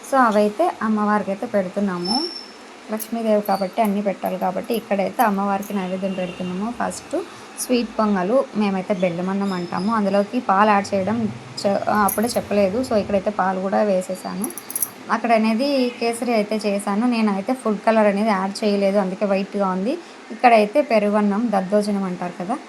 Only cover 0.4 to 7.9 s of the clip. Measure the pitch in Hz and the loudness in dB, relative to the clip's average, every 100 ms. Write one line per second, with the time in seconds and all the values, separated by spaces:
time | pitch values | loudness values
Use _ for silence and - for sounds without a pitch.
0.4 | 208 208 349 - 220 214 208 208 190 196 | 2 2 0 0 -2 0 2 2 0 -6
1.4 | 240 202 180 202 202 175 175 247 330 - | -2 -2 -2 -2 -2 -2 -2 -2 -2 -8
2.4 | - - - - - 214 - 233 226 208 | -16 -20 -20 -18 -10 -8 -6 -4 2 2
3.4 | 208 196 190 - 214 202 208 185 190 185 | 2 -2 -2 0 0 2 -2 -2 -4 -2
4.4 | 185 190 - 226 - 196 190 196 233 196 | -2 -4 -4 -4 -2 -2 0 0 0 2
5.4 | 202 196 202 202 185 185 190 185 180 - | 0 -2 -2 -4 -4 -4 -4 -4 -6 -6
6.4 | 180 185 214 240 190 - - 311 - - | -6 -4 -6 -4 -6 -6 -6 -6 -6 -14
7.4 | - - - 247 233 | -18 -12 -2 0 0